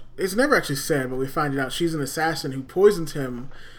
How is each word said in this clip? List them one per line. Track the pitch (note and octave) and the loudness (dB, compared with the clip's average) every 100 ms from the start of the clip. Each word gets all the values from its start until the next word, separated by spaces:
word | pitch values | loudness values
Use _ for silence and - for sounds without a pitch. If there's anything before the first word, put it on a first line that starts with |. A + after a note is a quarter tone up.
| - - | -12 -4
it's | F#3 | -2
never | G3 C#4+ A3+ | 2 4 4
actually | - C#3 | 2 -4
said, | - D3+ B2+ | 0 0 0
but | B2+ | -2
we | C3+ | -4
find | D#3+ D3 C3+ | -2 -2 0
out | C3 | -2
she's | - E3+ | 0 0
an | D#3+ | 0
assassin | C#3 - D#3+ D3+ C#3+ | -4 0 -2 -2 -4
who | C3+ | -6
poisons | C3 - G3+ F#3 D#3 | -4 6 6 6 0
him | D3 C3 A#2+ B2 - - | -4 -6 -6 -10 -10 -14